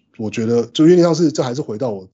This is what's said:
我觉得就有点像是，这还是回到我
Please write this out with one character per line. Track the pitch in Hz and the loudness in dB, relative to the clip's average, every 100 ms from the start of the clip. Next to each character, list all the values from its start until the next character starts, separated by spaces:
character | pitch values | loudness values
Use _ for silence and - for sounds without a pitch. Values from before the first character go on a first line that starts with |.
| _ - | _ -10
我 | 107 | -8
觉 | 117 113 | -4 -2
得 | 117 113 | -2 -2
就 | 143 156 | 2 4
有 | 180 | 6
点 | |
像 | 170 | 4
是， | 160 165 | 2 0
这 | - | -2
还 | 131 | -4
是 | 120 | -6
回 | 143 - | -8 -6
到 | 127 | -6
我 | 98 95 | -6 -12